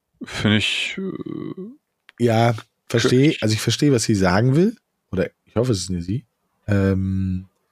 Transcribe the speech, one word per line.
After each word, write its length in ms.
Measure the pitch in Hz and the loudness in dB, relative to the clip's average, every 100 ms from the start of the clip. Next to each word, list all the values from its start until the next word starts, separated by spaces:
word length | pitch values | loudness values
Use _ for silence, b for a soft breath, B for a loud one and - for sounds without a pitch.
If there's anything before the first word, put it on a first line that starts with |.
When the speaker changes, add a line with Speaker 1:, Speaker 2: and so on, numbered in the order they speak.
| _ _ | _ _
Speaker 1:
finde 340 | - - 110 107 | -14 -4 2 2
ich, 400 | - - - - | 0 -4 -6 -8
äh, 1300 | 190 - - - - - 196 285 _ _ - _ | -8 -8 -10 -10 -12 -12 -14 -18 _ _ -20 _
Speaker 2:
Ja, 320 | 120 113 117 110 - _ _ | 2 4 2 0 -8 _ _
verstehe, 380 | 120 123 127 143 | 0 2 4 4
Speaker 1:
Kritisch. 160 | - | 2
Speaker 2:
also 100 | 110 | 0
ich 80 | 110 | 0
verstehe, 300 | - 113 147 | -2 0 2
was 120 | 127 | 2
sie 120 | - 104 | 2 2
sagen 400 | 92 92 127 139 | 2 2 2 2
will. 220 | 202 226 _ _ _ | 2 -2 _ _ _
Oder 180 | 90 - - _ | -4 -4 -6 _
ich 100 | 104 | -2
hoffe, 180 | 127 | 0
es 60 | 101 | -2
ist 100 | 92 | -2
eine 120 | 90 | -6
sie. 240 | 85 113 - _ _ _ - | -6 -8 -8 _ _ _ -2
Ähm, 800 | 101 98 95 95 95 95 92 95 _ _ | 2 2 0 -2 -2 -2 -4 -8 _ _